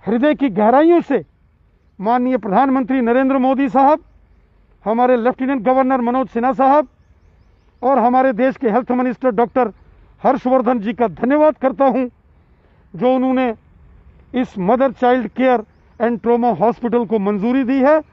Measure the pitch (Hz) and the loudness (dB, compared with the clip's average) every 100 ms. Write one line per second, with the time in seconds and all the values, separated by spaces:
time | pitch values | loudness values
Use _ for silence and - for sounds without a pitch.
0 | - 233 285 302 277 190 214 254 330 349 | -2 0 0 0 -2 0 2 4 4 2
1 | - 254 139 _ _ _ _ _ _ _ | 2 -4 -4 _ _ _ _ _ _ _
2 | 196 247 247 254 208 190 269 262 254 262 | -2 0 0 -2 0 0 2 0 0 -2
3 | 233 247 262 269 254 269 277 247 269 320 | 0 2 2 0 0 0 0 2 2 2
4 | _ _ _ _ _ _ _ _ 196 226 | _ _ _ _ _ _ _ _ -6 0
5 | 254 247 226 254 262 277 202 262 254 262 | 2 2 0 -2 -4 -2 0 0 2 0
6 | 233 254 262 233 247 220 262 294 - _ | -2 -2 -4 -2 -2 0 2 2 0 _
7 | _ _ _ _ _ _ _ _ 240 247 | _ _ _ _ _ _ _ _ -2 0
8 | 233 254 262 214 262 - 247 214 - 247 | 2 2 0 0 -2 0 -2 -2 -2 -2
9 | 254 226 262 220 233 - 233 - - - | -2 -2 -4 -2 -2 0 -4 -6 -20 -20
10 | _ _ 202 254 254 262 226 247 202 196 | _ _ -2 -2 0 0 0 -2 -4 -4
11 | 226 151 240 294 302 - 262 - 269 240 | -4 -2 -2 2 2 0 -4 0 0 0
12 | 247 _ _ _ _ _ _ _ _ 165 | -6 _ _ _ _ _ _ _ _ -4
13 | 240 262 254 254 254 220 _ _ - - | 0 0 0 -2 -2 -6 _ _ -20 -20
14 | - - _ 247 247 - 180 240 269 202 | -20 -20 _ -6 -6 -4 -2 0 0 0
15 | 247 254 220 - 254 247 - _ _ _ | 0 0 -2 -2 0 0 -4 _ _ _
16 | 226 233 226 233 247 175 208 220 240 233 | -4 -2 -2 0 0 0 -2 -2 -2 -2
17 | 214 220 196 208 220 269 240 269 262 311 | -2 -2 -2 -2 -2 -2 0 0 2 2
18 | 302 | 0